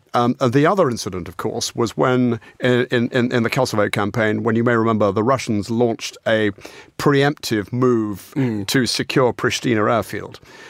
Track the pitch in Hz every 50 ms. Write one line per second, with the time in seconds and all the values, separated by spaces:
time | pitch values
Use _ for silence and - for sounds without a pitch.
0 | - _ - 123 120 120 127 - 135 127 117 143 143 165 202 196 175 135 117 101
1 | - 104 87 92 85 85 87 - - 110 - 117 - - - - 120 110 - -
2 | 147 131 127 127 127 123 117 110 - - - - - 127 123 120 120 - - 120
3 | 117 123 - 131 117 127 127 123 113 113 - 135 131 - - 107 101 104 - 110
4 | 101 101 98 113 110 107 107 107 107 117 113 113 117 123 120 113 113 113 113 104
5 | 107 101 95 110 107 120 135 123 - - 113 104 98 101 113 113 123 117 113 -
6 | - - - - - 113 113 110 107 104 101 - - - - - - - _ -
7 | - 151 143 139 135 120 113 - - - 113 107 98 - - 120 127 127 123 113
8 | 110 104 101 87 - - - 143 135 123 110 104 98 98 - 139 120 104 - -
9 | 131 - - 151 131 120 107 - - 120 - - - 139 117 107 104 117 120 110
10 | 95 - - 98 92 - - - - - - - - -